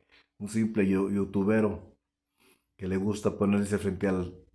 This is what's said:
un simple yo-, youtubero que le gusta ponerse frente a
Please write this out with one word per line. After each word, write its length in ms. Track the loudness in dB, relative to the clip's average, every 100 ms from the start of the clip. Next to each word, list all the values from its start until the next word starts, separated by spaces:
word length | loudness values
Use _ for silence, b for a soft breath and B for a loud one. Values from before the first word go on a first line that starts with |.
| b b b -14
un 120 | -6
simple 380 | -2 0 2 2
yo-, 220 | 2 0
youtubero 880 | -2 0 0 2 2 2 -2 -12 _ _ _ _ _ b b _ -10
que 100 | -4
le 100 | -2
gusta 400 | -2 0 -2 0
ponerse 420 | 2 2 2 0
frente 280 | -2 -2 0
a 160 | 0 -4 -10 -20